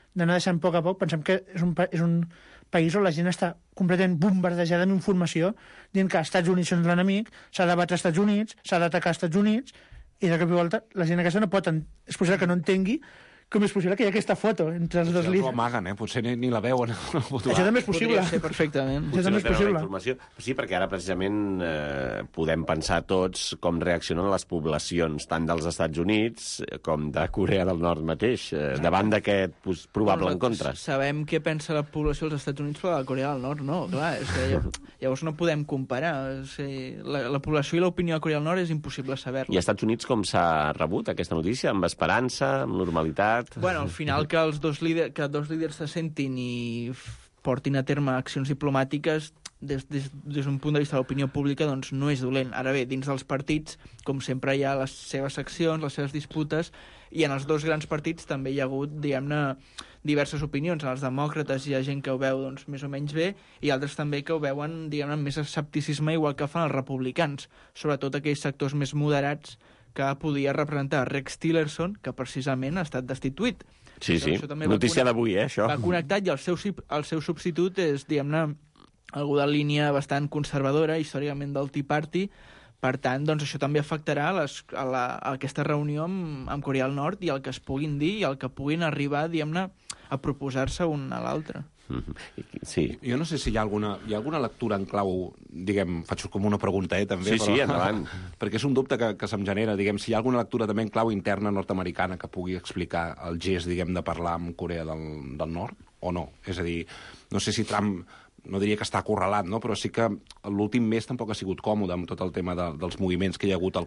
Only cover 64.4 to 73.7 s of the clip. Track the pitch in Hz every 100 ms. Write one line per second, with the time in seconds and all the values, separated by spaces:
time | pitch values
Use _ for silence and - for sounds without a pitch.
64.4 | 147 143 151 165 156 147 143 151 139 143
65.4 | 147 160 151 151 143 143 151 160 151 135
66.4 | 147 170 156 135 131 131 127 147 160 139
67.4 | - - - - 151 139 139 143 147 143
68.4 | 143 135 139 147 135 147 147 143 143 147
69.4 | - - - - - - 139 139 156 143
70.4 | 139 143 147 143 139 147 123 139 135 -
71.4 | 165 165 151 - 175 208 - - 127 135
72.4 | 135 131 135 185 160 131 127 135 135 131
73.4 | 233 180 -